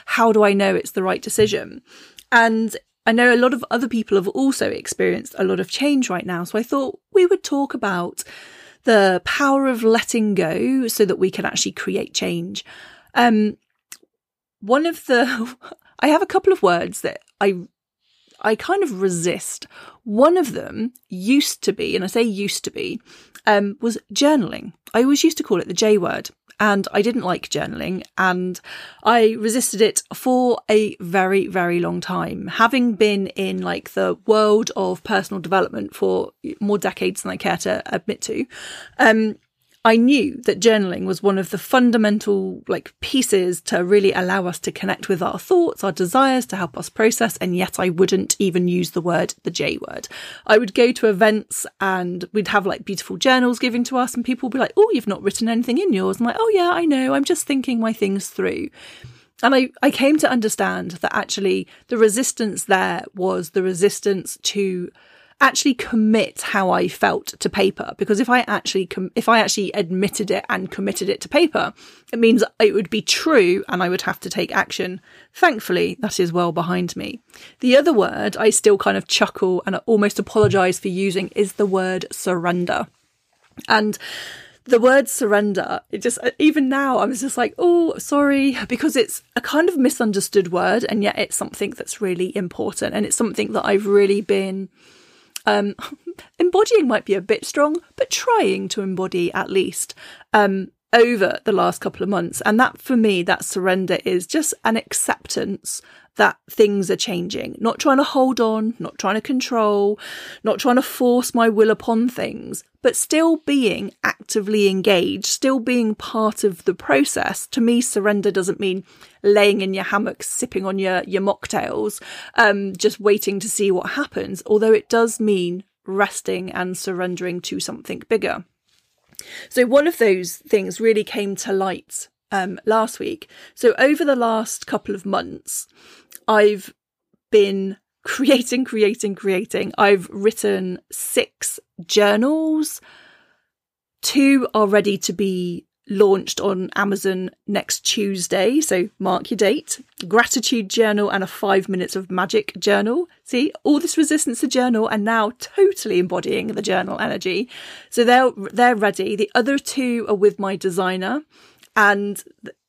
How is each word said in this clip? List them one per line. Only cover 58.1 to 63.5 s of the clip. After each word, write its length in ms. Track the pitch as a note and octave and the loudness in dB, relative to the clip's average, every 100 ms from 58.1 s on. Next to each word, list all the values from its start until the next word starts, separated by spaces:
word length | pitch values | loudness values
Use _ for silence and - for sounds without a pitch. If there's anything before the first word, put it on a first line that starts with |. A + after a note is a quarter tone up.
| G3 - | -2 -6
through." 400 | - F#3 - - - - - - - _ - | -4 -4 -4 -8 -12 -20 -20 -20 -20 _ -2
And 140 | A#3+ C4+ | 2 2
I, 140 | B3+ - | 0 0
I 100 | C#4+ | 0
came 260 | - C#4 D#4 | 2 2 2
to 120 | - | 2
understand 640 | B3 G#3+ - F#3+ F#3 F3+ | 0 -2 -2 -4 -4 -8
that 240 | F3 - - | -6 -4 -4
actually 520 | - - G3 F#3+ F3 - - | -6 -4 -2 -2 -4 -16 -6
the 100 | A#3 | 2
resistance 680 | A3 G#3 - - A3 F#3 - | 4 2 -4 -4 -6 -4 0
there 400 | F#3+ F#3 F3 - G3 | 0 0 -4 -8 -4
was 360 | F#3 F#3 E3 | -2 -2 -4